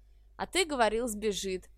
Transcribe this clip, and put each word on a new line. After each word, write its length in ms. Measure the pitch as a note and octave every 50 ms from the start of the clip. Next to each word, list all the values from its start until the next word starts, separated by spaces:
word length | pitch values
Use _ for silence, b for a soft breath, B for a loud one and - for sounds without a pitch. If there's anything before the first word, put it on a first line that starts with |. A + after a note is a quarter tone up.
| - - - - - - - -
«А 80 | -
ты 200 | - - F4 F#4+
говорил, 420 | D#4 D4 B3+ A#3 G#3+ G#3 A3+ B3 B3
сбежит!» 640 | G#3 G#3 G#3 A3 G3 - - G3 F#3 F3+ - - -